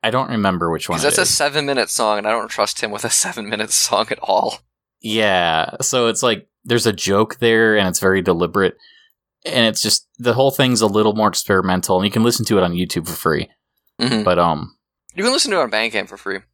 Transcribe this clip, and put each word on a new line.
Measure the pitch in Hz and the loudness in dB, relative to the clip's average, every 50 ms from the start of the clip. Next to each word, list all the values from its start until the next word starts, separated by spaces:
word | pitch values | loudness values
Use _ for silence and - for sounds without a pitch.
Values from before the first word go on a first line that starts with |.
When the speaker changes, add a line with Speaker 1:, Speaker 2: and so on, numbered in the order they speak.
| - | -2
Speaker 1:
I | 113 | 0
don't | 110 127 135 135 | 0 0 -2 -2
remember | 131 110 101 98 92 87 85 82 | -2 0 0 0 0 0 -2 -2
which | 82 80 - - | -2 -4 -4 -4
one | 85 80 | -4 0
Speaker 2:
'Cause | 80 | 0
Speaker 1:
it | - | 0
Speaker 2:
that's | - - | 2 2
a | |
Speaker 1:
is. | 185 - - - | 0 0 0 0
Speaker 2:
seven-minute | 151 143 139 156 143 139 139 131 110 - | 0 0 -2 -2 -2 0 0 0 -2 -2
song, | - - 123 107 107 104 | -2 -2 0 0 0 0
and | 104 104 | 0 0
I | |
don't | 110 117 110 110 | -2 -2 -2 -6
trust | - - 107 101 - - | -2 -2 -2 -2 -2 -6
him | - 110 | -6 -6
with | 104 104 - | -6 -6 -4
a | 113 | -2
<laughs> | |
seven-minute | - - - - - 120 107 101 113 104 107 107 | 0 0 0 -2 -6 -8 -8 -6 -4 -6 -4 -2
song | - - - - - 98 110 - | 0 0 0 2 0 0 0 -2
at | 120 - | -4 -8
all. | - - 95 98 - - - - _ _ _ _ _ _ _ _ | -2 0 2 2 2 0 -4 -8 _ _ _ _ _ _ _ _
Speaker 1:
Yeah, | - 113 107 113 110 104 95 92 87 85 80 80 78 - - - | -8 -4 -2 0 2 2 2 2 2 2 0 0 -2 -2 -4 -6
so | - - - 127 120 117 | -6 -2 0 0 0 0
it's | 107 - - | 0 0 0
like, | 123 113 98 - _ _ _ _ | 0 0 -2 -6 _ _ _ _
there's | - 117 120 117 117 | 0 0 2 2 0
a | |
joke | 104 - - - 98 101 110 - - - | -2 -2 -2 0 2 2 2 0 -2 0
there, | 120 117 117 113 113 110 107 104 | 2 2 4 4 4 4 4 2
and | 98 95 | 2 0
it's | 87 - | -2 0
very | - 95 95 95 | 2 2 2 2
deliberate. | 87 95 90 85 87 85 - 104 95 90 - _ _ _ _ _ _ _ _ _ _ _ _ _ _ - | 2 2 0 2 0 -2 0 0 0 0 0 _ _ _ _ _ _ _ _ _ _ _ _ _ _ -4
And | - 127 117 | 0 2 2
it's | 113 107 - | 2 2 0
just, | - 110 - - _ _ _ _ | -2 -2 -2 -2 _ _ _ _
the | 120 120 117 | -2 0 2
whole | 120 135 139 | 4 2 2
thing's | 131 - 139 127 123 110 | 2 2 0 2 2 0
a | 110 107 | 0 0
little | 98 107 107 107 104 | 2 2 2 2 2
more | 110 107 104 | 2 2 0
experimental, | 90 - - - 101 95 92 92 92 92 - - 95 90 | 0 0 -2 0 0 0 2 0 -2 -2 0 0 0 2
and | 95 | 2
you | 104 | 0
can | 98 117 110 | 0 2 2
listen | 120 117 - 110 | 2 2 0 0
to | - 110 98 | 2 2 2
it | 92 | 2
on | 87 85 | 2 0
YouTube | 87 90 87 - 90 82 82 | -2 -4 -2 -4 -6 -6 -6
for | 82 | -10
free. | - - 82 78 80 85 - _ _ _ _ _ _ _ _ _ _ | -4 -2 0 0 0 -2 -6 _ _ _ _ _ _ _ _ _ _
Speaker 2:
Mm-hmm. | 117 127 123 110 104 | -2 -2 0 0 0
Speaker 1:
But, | 95 90 87 | 2 2 4
um, | 87 85 80 76 - - _ _ _ _ _ _ _ _ - | 2 2 2 -2 -6 -12 _ _ _ _ _ _ _ _ -8
Speaker 2:
You | - 196 | -4 -2
can | 233 262 | 0 0
listen | - 262 277 | 0 0 0
to | 202 180 | 0 -2
it | 147 | -2
on | 113 | 0
Bandcamp | 101 107 110 117 107 104 95 95 | 0 -2 -2 0 -2 -4 -6 -6
for | - 98 | -12 -14
free. | - 98 98 95 - _ | -10 -8 -8 -8 -10 _